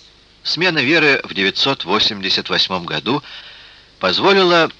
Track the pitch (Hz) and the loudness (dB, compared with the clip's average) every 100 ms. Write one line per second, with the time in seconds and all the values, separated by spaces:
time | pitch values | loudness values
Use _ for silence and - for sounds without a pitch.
0 | - _ _ _ - - 180 160 127 165 | -20 _ _ _ -8 -2 0 0 2 2
1 | 151 135 - 80 98 - 139 135 82 104 | 4 2 -2 -2 -2 0 -2 -2 -2 0
2 | - 104 95 87 - 90 - 92 85 76 | 0 -2 -2 -4 -2 -2 0 -2 -4 -6
3 | 73 139 - - - - - - - _ | -2 -4 -4 -16 -20 -20 -20 -20 -20 _
4 | 92 90 151 196 180 175 156 - | -2 2 2 4 4 4 2 -4